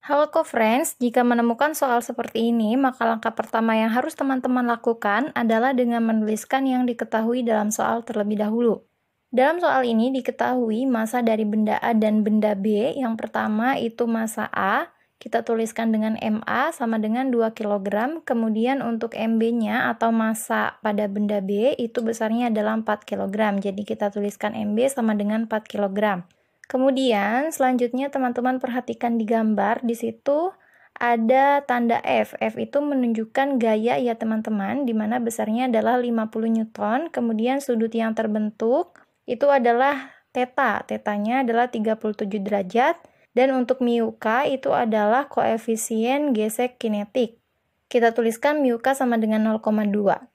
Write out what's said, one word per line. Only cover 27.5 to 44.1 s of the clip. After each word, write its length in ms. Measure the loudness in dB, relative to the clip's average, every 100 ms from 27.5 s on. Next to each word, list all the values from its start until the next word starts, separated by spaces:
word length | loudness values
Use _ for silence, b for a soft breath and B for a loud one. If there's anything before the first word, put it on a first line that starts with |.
selanjutnya 560 | 0 2 2 0 -2 -4
teman-teman 480 | -2 -2 0 -2 -2
perhatikan 640 | -2 -4 -6 -6 -2 -2
di 80 | 0
gambar, 560 | 2 2 2 2 0
di 160 | -2 -4
situ 560 | -6 -4 0 0 0 -6 b b b -4
ada 640 | 0 2 4 6 6 4
tanda 400 | 2 0 2 0 0
F. 320 | 0 0 -2
F 160 | -4 -4
itu 240 | -4 -2
menunjukkan 800 | 0 0 0 0 -2 0 0 2
gaya 400 | 2 2 2 0
ya 160 | 0 -2
teman-teman, 720 | -2 -2 -2 -4 -2 -2 -2
di 80 | -2
mana 240 | -2 -2
besarnya 480 | -2 -4 -2 0 0
adalah 320 | 2 2 0
lima 320 | 0 -2 -2
puluh 160 | -4 0
newton. 640 | 0 -2 -4 -2 -2 -2
Kemudian 480 | -4 -2 0 0 -2
sudut 320 | -2 -2 0
yang 240 | -2 -2 -2
terbentuk 800 | -2 -2 -2 -2 0 0 0 -10 _ _ -8
itu 240 | 0 4
adalah 640 | 4 4 4 2 0 -6 -20 _
theta. 560 | -4 -4 0 0 0 -4
Tetanya 560 | -6 -4 -2 0 0
adalah 240 | 2 2 0
tiga 320 | 0 -2 -2
puluh 160 | -2 -4
tujuh 240 | -4 -4
derajat. 560 | -2 -2 0 2 2 0 b b b 2
Dan 160 | 2 2
untuk 240 | 0 0
miu 320 | 0 0 0